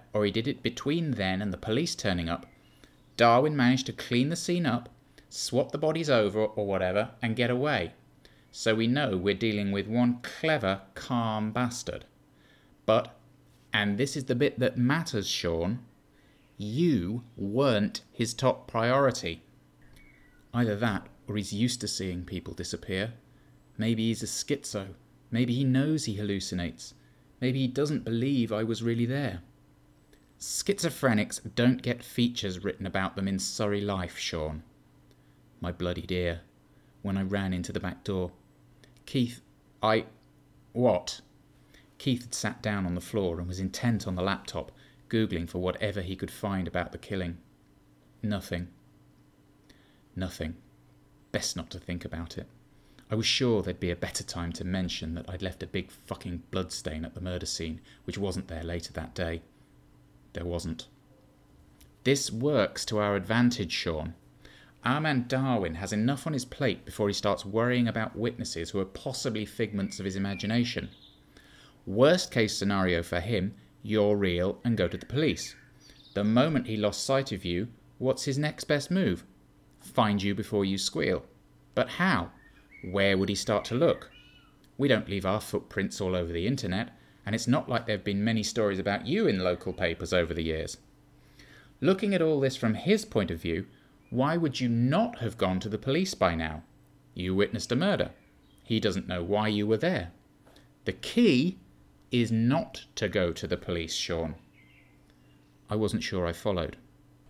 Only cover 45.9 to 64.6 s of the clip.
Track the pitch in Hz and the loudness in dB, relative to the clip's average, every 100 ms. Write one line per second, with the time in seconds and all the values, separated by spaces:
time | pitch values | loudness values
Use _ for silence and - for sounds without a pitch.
45.9 | 101 90 95 - - 104 95 85 90 85 | -4 -6 -6 -8 -6 -4 -2 -2 -2 -4
46.9 | - - 98 87 85 - _ _ _ _ | -8 -6 -4 -4 -8 -14 _ _ _ _
47.9 | _ _ _ 107 101 - 87 90 - _ | _ _ _ -4 -4 -4 -6 -6 -12 _
48.9 | _ _ _ _ _ _ _ _ - _ | _ _ _ _ _ _ _ _ -20 _
49.9 | _ _ - 92 - 80 85 - - - | _ _ -8 -6 -4 -6 -8 -16 -20 -20
50.9 | _ _ _ _ - - - - 90 - | _ _ _ _ -4 -4 -6 -10 -12 -8
51.9 | 87 - 82 82 - - - - - - | -8 -8 -10 -10 -10 -14 -16 -20 -20 -20
52.9 | - - 113 113 - 127 110 90 90 90 | -20 -6 -2 0 2 2 2 0 -2 -4
53.9 | 85 95 - - 90 85 85 92 95 90 | -2 -4 -6 -8 -6 -6 -6 -4 -2 -2
54.9 | - 80 82 - 90 95 - 80 98 87 | -4 -6 -8 -8 -8 -8 -8 -8 -6 -8
55.9 | - - 95 - 85 - 98 87 - 80 | -12 -12 -10 -8 -10 -6 -4 -4 -6 -6
56.9 | 78 82 - 87 90 - - 82 80 - | -6 -8 -8 -6 -4 -4 -6 -6 -8 -14
57.9 | - - 95 98 90 - 80 85 87 - | -16 -10 -4 -4 -4 -6 -8 -6 -6 -8
58.9 | - 78 - 85 82 - _ _ _ - | -10 -10 -6 -4 -6 -10 _ _ _ -20
59.9 | - - - - 82 87 85 85 82 - | -20 -20 -20 -16 -10 -6 -4 -4 -8 -10
60.9 | - _ _ _ _ _ - - - - | -20 _ _ _ _ _ -20 -20 -20 -20
61.9 | _ - 139 - 113 139 143 95 - - | _ 0 0 0 -2 0 2 2 -2 -4
62.9 | 107 104 101 92 113 120 120 87 - - | 0 2 0 2 4 4 4 -2 -4 -2
63.9 | 78 80 - - - - - | -2 -4 -10 -18 -20 -20 -20